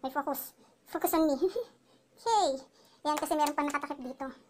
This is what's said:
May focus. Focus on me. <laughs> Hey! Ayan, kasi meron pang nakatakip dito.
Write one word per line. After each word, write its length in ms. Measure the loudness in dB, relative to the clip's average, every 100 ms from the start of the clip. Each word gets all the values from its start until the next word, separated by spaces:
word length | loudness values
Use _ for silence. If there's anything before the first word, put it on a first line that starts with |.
May 80 | -4
focus. 420 | -4 -4 -6 -8 _ -20 _ _
Focus 260 | -4 0
on 140 | 2 4
me. 100 | 2
<laughs> 100 | 0 0 -8 _ _ _ _ _
Hey! 320 | 2 4 4 0 -8 _ _ _
Ayan, 160 | -2 0
kasi 160 | 0
meron 240 | 2 2 2
pang 80 | 0
nakatakip 320 | -2 -6 -8
dito. 320 | -10 -10 -10 -12